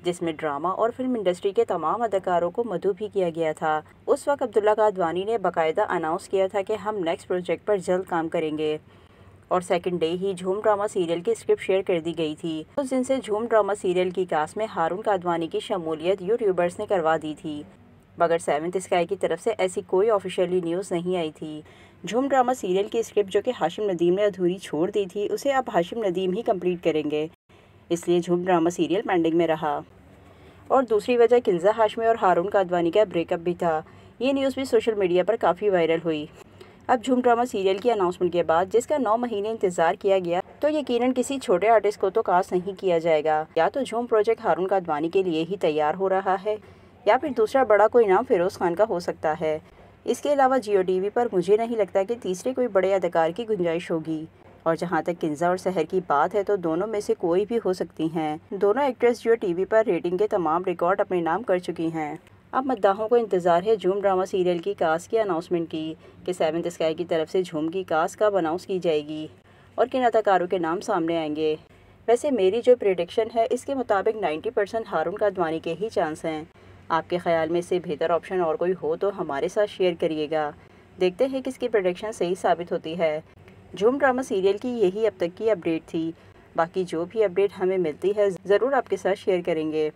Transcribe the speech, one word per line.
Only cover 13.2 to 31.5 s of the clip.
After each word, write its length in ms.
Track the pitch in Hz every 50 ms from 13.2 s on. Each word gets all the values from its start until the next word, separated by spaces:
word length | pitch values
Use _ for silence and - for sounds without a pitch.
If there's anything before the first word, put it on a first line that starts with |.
| 208 - 208 214 233
ड्रामा 280 | 233 226 220 208 196 202
सीरियल 340 | 208 - 190 180 185 185 185
की 140 | 180 190 185
कास्ट 300 | 180 175 156 151 156 - 202
में 80 | 214 220
हारून 340 | 190 185 165 165 170 190
कादवानी 460 | 220 226 202 185 175 180 170 165 165 156
की 120 | 160 208
शमूलियत 600 | - - 226 185 165 160 160 156 156 175 196 196
यूट्यूबर्स 560 | 185 180 226 240 233 202 185 175 175 175 175 -
ने 60 | 214
करवा 300 | 202 214 185 156 160 160 160
दी 160 | 151 156 151
थी, 300 | - - 165 151 - 95 - - - - - - - _ _ - -
मगर 200 | 170 170 165 170
सेवंथ 380 | - - 151 147 156 175 180 190
स्काई 280 | 180 - 196 180 170
की 100 | 170 -
तरफ 240 | 185 - 170 156 170
से 100 | - 233
ऐसी 300 | 220 - 185 185 180 208 190
कोई 240 | - - 185 202 226
ऑफिशियली 500 | 220 196 185 190 180 - 180 175 180 185
न्यूज़ 340 | 170 165 170 180 202 - 196
नहीं 220 | 170 175 180 180
आई 140 | 180 165 156
थी। 300 | 151 - 170 156 156 151 151 - - - - - - - -
झूम 220 | 170 196 240 269 277
ड्रामा 240 | 277 262 247 240 262
सीरियल 340 | - - 190 180 196 202 220
की 140 | - 233
स्क्रिप्ट 280 | 220 - - 208 202 190
जो 100 | - 208
कि 100 | 202 254
हाशिम 380 | 240 - 160 160 - - 214 202
नदीम 240 | 180 165 170 175 180
ने 80 | 196 208
अधूरी 340 | 208 185 185 180 170 180 196
छोड़ 320 | - - - 147 170 185
दी 160 | 202 214 196
थी, 200 | 185 - 202 208 -
उसे 240 | 202 208 - 277
अब 180 | 269 269 247 -
हाशिम 340 | 214 180 170 175 - 233 220
नदीम 280 | 196 170 180 190 185
ही 100 | 180 214
कंप्लीट 400 | 240 - 214 180 175 180 180 170
करेंगे, 460 | - 170 156 156 147 151 151 151 156 165 - _ _ _ - - _ _ _ - _ _
इसलिए 300 | 170 170 - - 175 175
झूम 240 | 170 175 175 175 175
ड्रामा 260 | 185 185 170 165 170
सीरियल 320 | 175 - 170 143 165 196
पेंडिंग 320 | - - 196 175 165 165 160
में 120 | 170 170
रहा। 340 | 160 160 156 165 151 147 147 156 - - - - - - - - - - - - - - - - -
और 140 | 226 254 269
दूसरी 320 | - 226 208 - - 247
वजह 220 | 233 233 226 240 247
किंजा 320 | 247 240